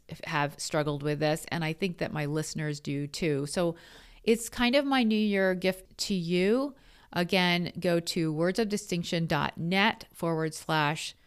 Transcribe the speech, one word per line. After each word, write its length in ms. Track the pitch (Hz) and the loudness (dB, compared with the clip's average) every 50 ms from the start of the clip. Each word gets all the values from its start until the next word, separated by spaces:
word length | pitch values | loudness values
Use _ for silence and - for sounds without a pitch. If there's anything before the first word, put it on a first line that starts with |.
| _ - 165 - - | _ -14 -14 -12 -6
have 340 | 160 165 147 147 143 - | -2 0 0 0 0 -2
struggled 460 | - - - - 156 143 151 147 143 143 | -6 -6 -2 0 0 0 0 -2 -2 -2
with 160 | 151 147 147 | -2 0 2
this, 260 | 156 151 156 160 - - | 2 0 0 0 -4 -6
and 120 | - 170 | -4 -2
I 120 | 160 160 165 | -2 -2 -2
think 240 | - 202 180 170 | -2 -4 -4 -2
that 160 | - 160 - - | -4 -6 -4 -2
my 120 | 156 147 | -2 -2
listeners 540 | 143 151 156 156 - - 160 151 151 147 147 | -2 -2 -2 -2 -4 -4 -4 -4 -4 -4 -6
do 260 | - 147 139 143 143 | -6 -4 -4 -4 -4
too. 420 | 143 - - 185 156 143 135 143 | -6 -4 -2 0 0 0 0 -2
So 280 | 147 - 185 175 170 165 - - - - - - - - - - | -2 -2 -2 0 -2 -2 -6 -12 -20 -20 -20 -20 -20 -20 -2 2
it's 240 | 214 233 226 - | 2 2 2 0
kind 280 | - - - 240 240 254 | -4 -2 0 2 4 4
of 80 | 285 277 | 4 4
my 180 | 277 269 262 233 | 4 2 4 4
New 160 | 214 220 214 | 4 4 2
Year 360 | 214 214 196 190 190 185 185 | 2 2 4 4 4 2 2
gift 420 | 180 180 185 185 - - - - | 2 0 0 0 -2 -6 -14 -10
to 160 | - - - 202 | -6 -4 -2 -2
you. 600 | 185 165 170 180 180 185 202 226 262 277 285 277 - - - - - - _ - | -2 0 2 2 4 4 4 4 2 0 -2 -6 -12 -20 -20 -20 -20 -16 _ -4
Again, 580 | 175 175 170 196 185 180 180 175 175 175 - - 170 | -2 0 2 2 2 4 4 2 0 0 -4 -4 -2
go 220 | - 180 170 170 | 0 2 2 2
to 320 | 170 - - 175 160 160 151 | 0 -2 -2 -2 0 0 0
words 260 | 156 170 185 185 233 | 0 0 0 2 0
of 80 | 226 | 0
distinction 580 | 202 208 202 - - 180 170 170 - 180 165 165 | 0 -2 -4 -4 -4 -4 -4 -2 -2 -2 -2 0
dot 320 | 151 165 143 143 135 - | 0 0 0 0 -2 -4
net 460 | - 160 170 190 196 202 226 - - - - | -4 -2 0 2 2 2 2 0 -2 -8 -20
forward 420 | - - 175 165 165 156 160 160 160 | -8 -4 -2 -2 0 0 -2 -4 -6
slash 640 | - - - 160 156 147 147 156 - - - - _ _ | -6 -4 0 0 2 2 2 0 -2 -6 -10 -12 _ _